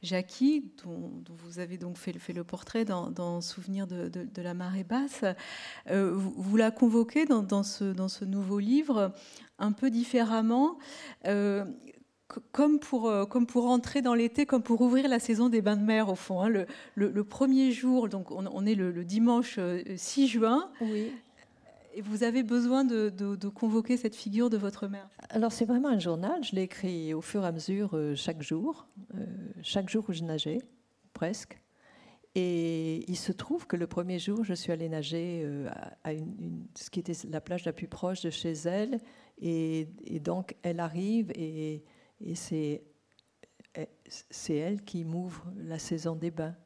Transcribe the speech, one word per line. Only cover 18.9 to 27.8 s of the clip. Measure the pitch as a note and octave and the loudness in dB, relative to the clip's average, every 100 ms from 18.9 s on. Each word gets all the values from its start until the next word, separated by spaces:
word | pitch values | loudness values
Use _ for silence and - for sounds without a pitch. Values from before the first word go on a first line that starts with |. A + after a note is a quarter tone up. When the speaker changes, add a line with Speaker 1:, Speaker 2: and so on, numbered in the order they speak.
Speaker 1:
le | F3 F3 | -2 -2
dimanche, | G3+ A#3 A#3+ A#3+ - | 4 6 4 2 -2
euh, | F3+ F3 - F#3 | -2 -2 -4 -8
six | - - C4+ | -4 4 4
juin. | A3+ A3+ C4 F#4 - | 6 4 4 2 -4
Speaker 2:
Oui. | A3+ G#3+ A3 B3+ - _ - _ - - - G3 | -2 -2 -4 -6 -16 _ -20 _ -20 -20 -16 -12
Speaker 1:
Et | |
vous | G#3 G#3+ | -6 0
avez | A#3 A#3+ | 2 2
besoin | A3+ A#3+ A#3+ C4 C4+ | 2 2 4 4 4
de, | A#3 G#3+ | 4 2
de, | F#3 G3+ G3 | 0 -4 -2
de | G3+ | -4
convoquer | G3+ A3+ A3 A3+ B3 | -2 2 2 2 0
cette | A3+ G#3 | 0 -4
figure | - G#3 A#3+ | -2 2 4
de | A3 | 4
votre | G3 G3+ G3+ | 0 -4 -6
mère. | G3+ G3 _ - | -8 -12 _ -2
Speaker 2:
Alors, | A3 A3+ | 2 2
c'est | A3 A3+ | 2 2
vraiment | B3 C#4+ | 4 4
un | A3+ | 2
journal. | F3 E3 F#3+ F4 | 2 0 0 -2
Je | C4 F#3+ | 0 -2
l'ai | |
écrit | F#3 - F#3+ F3 D#3+ D#3 | -2 -2 -4 -2 -2 -4
au | |
fur | E3 G#3 | -2 -2
et | F#3 | 0
à | |
mesure, | E3 D#3 G3 | -2 -2 -2